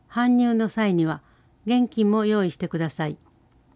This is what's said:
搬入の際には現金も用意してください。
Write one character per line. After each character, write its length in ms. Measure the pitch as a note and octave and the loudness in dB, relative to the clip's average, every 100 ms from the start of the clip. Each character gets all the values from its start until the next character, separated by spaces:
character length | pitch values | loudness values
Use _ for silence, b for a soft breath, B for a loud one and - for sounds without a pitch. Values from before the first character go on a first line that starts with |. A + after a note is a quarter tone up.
| b | b
搬 280 | A#3 B3 B3 | -2 2 2
入 180 | A#3+ A3+ | 2 0
の 140 | A3 | -2
際 260 | - G#3 F3 | -2 0 2
に 100 | D#3+ | 0
は 160 | D3+ b b b b G#3+ | -4 b b b b -2
現 200 | B3 A#3+ | 0 0
金 220 | - G#3 | 0 2
も 160 | G#3+ G#3+ | 2 2
用 180 | G#3+ | 0
意 60 | F#3 | 0
し 80 | - | -4
て 100 | F3+ | -6
く 120 | E3 | -4
だ 100 | D#3+ | -4
さ 160 | - D#3 | -4 -8
い。 120 | D3+ _ _ _ _ _ | -8 _ _ _ _ _